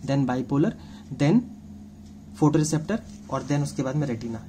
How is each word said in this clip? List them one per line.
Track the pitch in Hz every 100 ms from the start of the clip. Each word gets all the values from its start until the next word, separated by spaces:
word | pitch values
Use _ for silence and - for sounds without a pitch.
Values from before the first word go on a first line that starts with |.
| -
then | 139 131
bipolar, | 127 123 139 190 - - - - -
then | 143 214 - - - - - - - - - -
photoreceptor | 151 151 151 156 - 220 - - -
और | 135
then | 127 143
उसके | 143 -
बाद | 131 139
में | 139
रेटिना। | 113 117 113